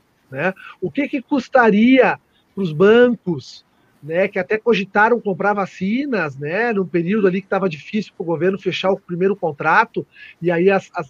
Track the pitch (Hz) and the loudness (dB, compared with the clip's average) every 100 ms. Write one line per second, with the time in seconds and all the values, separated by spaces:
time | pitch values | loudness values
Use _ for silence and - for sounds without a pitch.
0 | _ _ _ 135 175 196 - - 180 269 | _ _ _ -6 -4 -6 -14 -12 -8 -4
1 | 277 285 - 285 - 254 226 202 233 262 | -4 -6 -4 -4 0 4 4 4 6 6
2 | 196 147 _ _ _ - 190 151 196 233 | 4 0 _ _ _ -8 -6 2 4 6
3 | 247 233 - 147 - - _ _ _ _ | 4 2 -4 -6 -8 -20 _ _ _ _
4 | 143 170 202 196 185 214 240 196 196 208 | -6 -2 0 -2 -4 -2 0 0 0 2
5 | 220 233 208 185 190 202 180 - 190 233 | 2 2 -2 -2 -2 -2 -4 -6 -4 -4
6 | 294 220 156 135 147 185 240 202 185 175 | -2 -4 -4 -6 -6 -4 -2 -2 -2 -4
7 | 165 214 196 190 - 196 190 147 - 214 | -2 0 0 0 -4 -4 -2 -6 -8 -8
8 | - - 170 160 180 196 190 - 190 196 | -8 -10 -6 -2 -2 -2 -6 -4 -2 -4
9 | - 175 196 202 165 143 156 185 226 - | -6 -2 -2 -2 -6 -4 0 0 0 -6
10 | 143 - - _ 165 170 185 196 - 175 | -12 -16 -20 _ -2 0 2 2 -2 -10